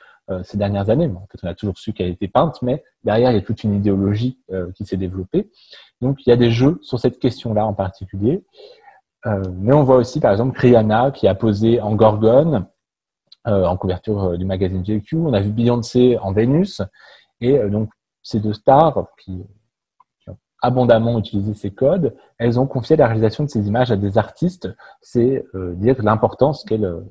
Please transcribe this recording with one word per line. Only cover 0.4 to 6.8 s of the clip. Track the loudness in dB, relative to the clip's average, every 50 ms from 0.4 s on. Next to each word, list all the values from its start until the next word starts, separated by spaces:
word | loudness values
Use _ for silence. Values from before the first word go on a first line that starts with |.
| -8
ces | -8 -6 -4
dernières | -2 -2 -2 -2 0 0
années. | 0 0 0 -2
Mais | -4 -8
en | -12 -18
fait, | -18 -12 -10
on | -10
a | -10
toujours | -6 -6 -6 -6 -6
su | -8 -10 -6
qu'elle | -4 -4 -6
était | -4 -6 -6 -2
peinte, | 0 0 0 0 -2 -6
mais | -4 -4 -4 -4 -6 _ _ _ -4
derrière, | -2 0 2 2 2
il | 2
y | 0
a |
toute | -2 -4 -6 -4 -2
une | -2 -2
idéologie, | 0 0 0 0 2 0 0 0 0 -2 -4 -6 _ _ -10
euh, | -8 -8 -8 -8 -10
qui | -12 -10
s'est | -8 -6 -6
développée. | -6 -6 -6 -8 -8 -4 -4 -4 -4 -4 _ _ _ _ -20 -20 -20 _ _ -6
Donc, | -4 -4 -4 -2 2
il | 2
y | 4
a |
des | 4 4 2
jeux | 2 2 2 2 2 0